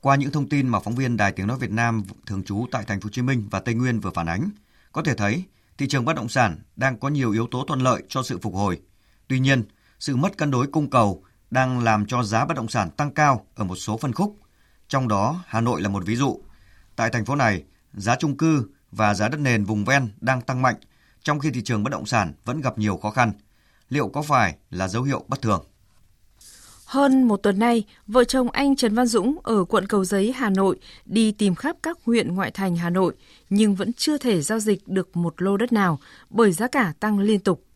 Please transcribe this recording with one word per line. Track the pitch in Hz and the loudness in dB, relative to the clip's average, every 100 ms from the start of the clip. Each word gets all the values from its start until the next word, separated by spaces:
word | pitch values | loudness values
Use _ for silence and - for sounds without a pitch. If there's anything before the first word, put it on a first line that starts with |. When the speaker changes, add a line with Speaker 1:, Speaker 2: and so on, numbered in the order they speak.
Speaker 1:
qua | 139 135 | 2 2
những | 143 | 2
thông | 151 139 | -2 0
tin | 143 131 | 0 0
mà | 110 | -2
phóng | 104 | -2
viên | 120 131 120 | -2 -2 0
Đài | 101 | 0
Tiếng | 95 98 | 0 -4
nói | 131 | -2
Việt | 123 | -4
Nam | 107 117 113 98 - - | 0 0 -2 -6 -12 -8
thường | 98 | -8
trú | 95 101 120 | -4 -4 -4
tại | 123 107 | -6 -4
thành | 98 | -6
phố | 107 | -4
Hồ | |
Chí | 117 | -4
Minh | 123 135 104 | -2 -2 -2
và | 95 | -6
Tây | 120 | -2
Nguyên | 117 127 113 | -2 0 0
vừa | 98 | -2
phản | 87 82 | -4 -2
ánh, | 87 175 - _ _ _ | -2 -4 -8 _ _ _
có | - | -4
thể | 156 | -2
thấy | 120 104 131 185 _ _ - | 0 0 -2 -6 _ _ -6
thị | 139 | -2
trường | 139 | 0
bất | 120 160 | 0 -2
động | 113 | -2
sản | 131 113 80 - - | 0 0 0 -14 -4
đang | 131 120 | -4 -2
có | 139 | -4
nhiều | 147 123 | 0 0
yếu | 107 120 | 0 -2
tố | 127 135 | -4 -4
thuận | 143 | 0
lợi | 127 117 - | 2 0 -2
cho | 131 | -6
sự | 123 123 | -4 -6
phục | 110 | -6
hồi. | 92 101 87 _ _ _ _ _ | -2 0 -2 _ _ _ _ _
Tuy | 131 | 0
nhiên, | 135 135 110 _ _ _ | 2 2 0 _ _ _
sự | - 127 | -4 0
mất | 185 - | 0 0
cân | 151 | -2
đối | 127 139 | 0 0
cung | 156 147 | 0 2
cầu | 131 107 90 _ _ _ | 4 2 0 _ _ _
đang | 123 127 127 | 0 0 0
làm | 117 107 104 | 2 2 2
cho | 123 | -2
giá | 110 113 | 0 0
bất | 135 156 | 0 -4
động | 113 | -4
sản | 120 92 | -2 -4
tăng | - 147 | -4 -4
cao | - 147 123 - | 2 2 2 -4
ở | - | -8
một | 101 92 | -6 -6
số | - 110 | -6 -4
phân | 143 | -4
khúc. | 113 208 208 _ _ _ _ _ | -2 -4 -4 _ _ _ _ _
Trong | 139 127 | -2 0
đó, | 104 107 170 180 | 2 0 -2 -6
Hà | 113 | -2
Nội | 117 117 | 0 0
là | 101 | -2
một | 98 92 | -2 -2
ví | 117 | 0
dụ. | 139 - - - - - _ - | 0 -2 -10 -20 -20 -20 _ -4
Tại | 113 | -2
thành | 117 | 0
phố | 107 | -2
này, | 143 120 95 - _ _ | 2 2 0 -6 _ _
giá | - 98 127 | -8 -2 0
chung | 156 139 | 0 0
cư | 160 151 110 _ _ | 2 2 0 _ _
và | 104 107 | 0 0
giá | 98 107 | 2 0
đất | 151 | 0
nền | 139 117 | 0 2
vùng | 98 107 | 0 -2
ven | 104 139 120 101 | 2 2 0 -4
đang | 117 127 | -2 -2
tăng | 120 127 | -2 0
mạnh, | 127 113 _ _ _ _ | 0 -2 _ _ _ _
trong | - 151 | -4 -2
khi | 151 | -2
thị | 127 | -4
trường | 107 113 | -2 -2
bất | 104 | -2
động | - 107 | -4 -2
sản | 117 90 71 | 0 0 -4
vẫn | - 139 | -8 -4
gặp | 131 110 | -4 -2
nhiều | 107 92 | -2 0
khó | 104 | -4
khăn. | 127 117 98 _ _ _ _ _ | 0 0 0 _ _ _ _ _
Liệu | 139 - | -2 -2
có | 143 | -4
phải | 151 135 101 80 _ | 0 2 2 -2 _
là | 90 92 | -4 -2
dấu | 110 | -2
hiệu | 131 135 - | -2 -4 -4
bất | 131 | -4
thường? | 113 95 - _ _ _ _ _ _ _ - - - - - | 0 -2 -4 _ _ _ _ _ _ _ -20 -20 -20 -20 -4
Speaker 2:
Hơn | 269 277 262 | 2 4 6
một | 247 202 | 4 4
tuần | 202 196 | 2 2
nay, | 233 233 214 - - | 2 2 -2 -14 0
vợ | 226 | 2
chồng | 247 269 240 | 4 2 0
anh | - 277 277 | 0 2 2
Trần | 240 | 2
Văn | 214 247 | 2 2
Dũng | 220 202 311 | 2 0 -2
ở | - 220 | 0 0
quận | 175 220 196 | 2 0 2
Cầu | 208 | 0
Giấy, | 185 202 208 | 2 2 0
Hà | 262 226 | 0 0
Nội | 190 190 - - - | 2 2 0 -8 -20
đi | - 208 220 | -4 2 2
tìm | 208 202 | 2 0
khắp | 175 277 339 | 2 -4 -4
các | 320 339 - | -8 -6 0
huyện | 233 - | 0 0
ngoại | 180 165 | -2 -4
thành | - 190 170 | -4 -2 -2
Hà | 170 | 0
Nội, | 180 180 - - - _ | 0 0 -2 -18 -20 _
nhưng | 202 214 | 2 4
vẫn | 190 202 | 2 -2
chưa | 240 - 302 | -4 -2 0
thể | 254 185 | 2 0
giao | 143 220 | 0 -2
dịch | 214 196 - | 0 -2 0
được | 190 175 175 | -4 -2 -2
một | 170 - | -4 -2
lô | 190 196 | 0 0
đất | 247 | 2
nào | 220 190 147 - - _ | 2 2 0 -6 -20 _
bởi | 196 220 | 2 4
giá | 165 240 | 4 -2
cả | 294 202 147 | 0 0 -2
tăng | 214 208 | -2 0
liên | 202 208 | 2 2
tục. | 196 170 _ | 2 -2 _